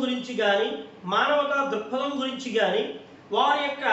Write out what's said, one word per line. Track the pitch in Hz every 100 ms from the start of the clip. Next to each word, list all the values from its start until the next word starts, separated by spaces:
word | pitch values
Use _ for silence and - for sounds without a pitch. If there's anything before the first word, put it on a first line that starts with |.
గురించి | 254 247 254 220
కానీ, | 208 202 220 - - - 180
మానవతా | 208 294 294 277 285 277
దృక్పథం | 208 - 254 277 277
గురించి | 262 240 247 214
కానీ, | 196 202 - - - - - 214
వారి | 277 294 285
యొక్క | 277 254